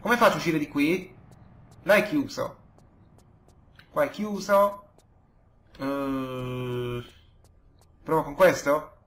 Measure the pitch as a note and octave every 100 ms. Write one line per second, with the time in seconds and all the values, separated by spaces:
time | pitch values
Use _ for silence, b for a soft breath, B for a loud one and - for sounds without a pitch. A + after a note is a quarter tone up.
0 | G3+ A#3 G#3+ E3+ D#3 D#3 D3 C#3+ D3 F3+
1 | - - - - - - - - - G3+
2 | - D3+ C3 - B2 - - - - _
3 | - - _ _ _ - - - - -
4 | C#3+ - G#3+ G3+ F3+ G3 G3+ G3+ - _
5 | _ _ _ _ _ _ _ - C3+ C#3
6 | C#3 C3+ C3 B2+ B2+ B2+ B2 B2 A#2+ A#2+
7 | A#2+ - _ _ _ _ _ _ _ _
8 | - D#3+ C#3+ C#3+ F#3 - C#3+ D3+ - -